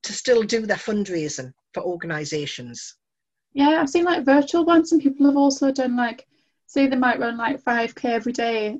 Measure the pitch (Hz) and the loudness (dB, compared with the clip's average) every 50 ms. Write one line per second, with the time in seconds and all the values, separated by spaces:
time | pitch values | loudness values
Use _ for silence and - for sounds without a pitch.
0 | - - 208 - - - 247 233 220 208 233 226 220 208 202 175 - - 214 208 | -14 -12 -12 -6 0 2 2 2 2 2 0 -2 -2 -2 -4 -4 -4 -4 -2 -2
1 | 202 190 180 170 151 151 - - 127 127 131 _ _ _ - - - 185 180 170 | -2 -2 -4 -4 -4 -4 -6 -10 -12 -14 -16 _ _ _ -10 -8 -6 -6 -6 -6
2 | 170 165 160 151 151 143 156 151 147 143 - - 127 120 120 - - - - _ | -6 -8 -6 -6 -6 -6 -6 -6 -6 -6 -10 -12 -12 -14 -14 -16 -16 -18 -20 _
3 | _ _ _ _ _ _ _ _ _ _ - 277 285 294 311 330 302 277 - 349 | _ _ _ _ _ _ _ _ _ _ -2 2 4 4 4 4 2 0 0 0
4 | 339 349 339 320 262 269 269 294 285 285 - 339 330 330 339 330 330 - 330 311 | 0 0 0 0 2 4 4 4 4 4 2 0 2 4 4 4 4 4 2 2
5 | - 277 269 - 277 285 277 285 277 285 269 - 277 269 269 269 254 254 247 247 | 2 2 2 4 4 4 4 4 4 2 2 2 0 0 0 0 -2 -2 0 0
6 | 240 240 226 - - _ _ _ _ _ _ _ _ _ - 285 277 262 262 254 | -2 -2 -4 -8 -16 _ _ _ _ _ _ _ _ _ 0 2 2 2 2 2
7 | 254 247 226 - 240 233 233 233 233 233 277 - - - 233 233 233 226 226 - | 2 2 2 0 -2 -4 -4 -4 -4 -4 -4 -4 -2 -2 0 0 -2 -4 -6 -6
8 | - 247 233 226 220 240 240 - 233 233 226 220 214 214 208 294 | -4 -2 -2 -2 -2 -4 -4 -2 -2 -2 -2 -2 -2 -4 -6 -6